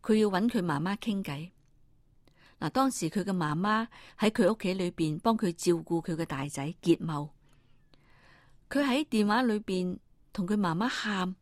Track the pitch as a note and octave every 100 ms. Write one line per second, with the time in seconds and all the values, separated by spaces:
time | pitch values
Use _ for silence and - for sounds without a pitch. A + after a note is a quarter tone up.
0 | - A3 G#3 F#3 A#3 A3+ F3+ C#3+ F3 G3+
1 | - G3 F#3+ C#3+ E3 _ _ _ - _
2 | _ _ _ _ - _ D#3 B3+ C4+ -
3 | D#3+ G#3 F#3+ F#3 D3+ D3+ G3+ G#3+ A#3 -
4 | - - G#3+ G#3+ F3+ - F#3+ F#3+ F3 -
5 | D#3+ D3+ A#3 A3 F#3+ E3+ F3+ E3+ D#3+ E3+
6 | D#3+ D#3+ E3 C#3 C#3+ C#3+ C#3 - - E3
7 | E3 D3 D3+ - _ - _ - _ -
8 | _ - - - - - _ C4+ C#4+ B3+
9 | D#4 A3 G#3 A3 B3+ G#3+ G#3 F#3 F3+ F#3+
10 | _ _ - - F3 G#3 F3+ D#3+ A#3+ -
11 | A3 G3 F#3 F#3